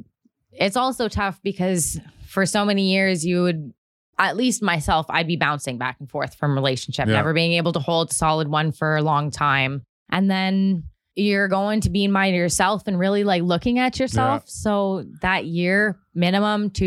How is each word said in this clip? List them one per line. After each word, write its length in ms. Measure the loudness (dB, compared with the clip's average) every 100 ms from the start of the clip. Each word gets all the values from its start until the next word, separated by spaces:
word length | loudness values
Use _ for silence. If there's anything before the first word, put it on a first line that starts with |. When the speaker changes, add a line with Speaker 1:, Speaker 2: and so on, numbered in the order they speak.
| -20 _ _ _ _
Speaker 1:
it's 240 | -4 -2 0
also 320 | -2 -2 -4
tough 320 | -2 -4 -4
because 560 | -6 -2 -2 0 -2 -6 -12 -20 -8
for 180 | -2 0
so 180 | 0
many 260 | 0 2 2
years 320 | 2 2 0
you 180 | 0 0
would, 300 | 0 -2 -6 -14 _ _ _ -2
at 180 | 0 0
least 260 | 0 0
myself, 440 | 0 0 0 0 0
I'd 180 | -2 0
be 100 | 0
bouncing 420 | 0 -2 -6 -6
back 180 | -6 -8
and 80 | -10
forth 240 | -6 -6
from 200 | -2 -2
relationship, 520 | 0 0 -2 -4 -4 0
Speaker 2:
Yeah. 60 |
Speaker 1:
never 180 | 2 2
being 200 | 0 2
able 200 | 0 0
to 80 | -2
hold 300 | 0 -2 -2
a 40 |
solid 340 | 0 0 0 0
one 240 | 0 0
for 240 | 0 0 0
a 60 |
long 280 | 2 0 -2
time. 520 | 0 2 2 2 -2 -10 _ _
And 200 | 0 2
then 540 | 2 0 2 2 0 -4 -16 _ -2
you're 320 | 0 2 2
going 320 | 0 0 0
to 80 | 0
be 140 | 0
in 80 | 2
mind 220 | 2 2
of 40 | 2
yourself 440 | 0 2 2 0 -2
and 120 | 0
really, 260 | 0 2
like, 180 | 2 2
looking 360 | 2 0 0 0
at 200 | 0 0
yourself. 440 | -2 0 0 0
Speaker 2:
Yeah. 60 | -6
Speaker 1:
So 520 | -6 -2 0 0 -2 -6 -4
that 240 | -2 0 -2
year, 520 | -2 2 2 0 -2 _
minimum 560 | -2 2 2 2 0 -2
two 140 | -2